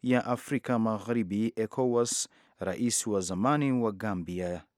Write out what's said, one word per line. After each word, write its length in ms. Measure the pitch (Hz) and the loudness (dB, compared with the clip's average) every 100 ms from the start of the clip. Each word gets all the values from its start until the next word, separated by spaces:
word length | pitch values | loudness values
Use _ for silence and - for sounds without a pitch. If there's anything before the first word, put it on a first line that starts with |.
ya 220 | 123 123 | 4 2
Afrika 540 | 117 120 - 139 - 120 | 4 -2 0 -4 0 0
Magharibi, 720 | 110 110 113 120 95 101 110 - | 2 0 -2 -2 0 0 -2 -2
ecowas. 720 | 110 - 127 120 120 - - _ _ _ | -4 0 2 2 2 -2 -6 _ _ _
Rais 480 | 92 92 120 113 113 | -6 0 0 0 0
wa 140 | 101 | 0
zamani 520 | 90 92 117 147 143 | 0 0 2 2 2
wa 200 | 127 113 | 2 0
Gambia 720 | 98 107 95 85 90 90 87 - | -2 -4 -4 -4 -4 -4 -4 -8